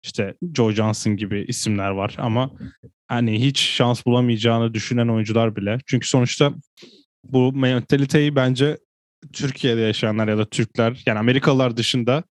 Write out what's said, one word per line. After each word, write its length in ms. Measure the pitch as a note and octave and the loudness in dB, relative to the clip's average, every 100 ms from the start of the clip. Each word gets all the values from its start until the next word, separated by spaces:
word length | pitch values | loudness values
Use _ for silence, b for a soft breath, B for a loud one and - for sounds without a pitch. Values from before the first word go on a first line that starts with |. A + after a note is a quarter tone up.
işte 300 | - - G2 - F3+ D3 | -10 -6 -6 -6 -8 0
Joe 160 | A2+ | 0
Johnson 460 | G#2 A2 G#2+ A2 G2+ | 2 0 0 -2 -2
gibi 280 | G#2 G2+ - | -4 -6 -6
isimler 420 | C3 - G2+ G2 | -6 -4 -2 -2
var 260 | G2 G2+ - | -4 -6 -4
ama 340 | B2 A2 C3 - B B - _ _ | -2 -2 -2 -6 B B -20 _ _
hani 380 | A#2+ A#2 A2 C3 | -2 0 2 0
hiç 140 | C#3 | 0
şans 460 | - - B2 A#2+ - | -2 2 2 2 2
bulamayacağını 680 | A#2+ B2 A2+ A#2 A#2 A#2 | 2 2 2 2 2 0
düşünen 340 | A2 - A#2+ A#2 | -2 -2 0 2
oyuncular 480 | A2+ G#2+ A2+ A2+ G#2 | 0 0 2 0 0
bile. 220 | G2+ A#2+ - | -4 -4 -2
Çünkü 220 | B2 - | -2 2
sonuçta 460 | C3+ B2 - C#3+ - - _ B B B _ | 2 2 2 0 0 -16 _ B B B _
bu 300 | - C3 B2+ | -2 2 2
mentaliteyi 840 | C3+ B2+ B2+ - C#3 C#3 D#3 D3 C#3 | 2 0 0 0 0 2 2 2 2
bence 420 | B2+ B2+ C#3+ - _ _ _ _ D3 | 0 2 0 -2 _ _ _ _ -20
Türkiye'de 480 | - C#3 C3 C3+ A#2 | -8 -6 -2 0 2
yaşayanlar 460 | A2 G#2+ A2+ G#2+ G#2+ | 0 0 -2 0 0
ya 100 | G#2+ | 0
da 80 | G#2+ | -2
Türkler, 580 | - A#2 - A#2 B2 - | -2 -4 0 0 0 -4
yani 140 | G#2+ | 0
Amerikalılar 580 | A2+ B2+ D3+ C3 C3 A#2 | 2 2 2 2 0 0
dışında 460 | A#2 C3 A#2 C#3 - | -2 -2 0 -2 -2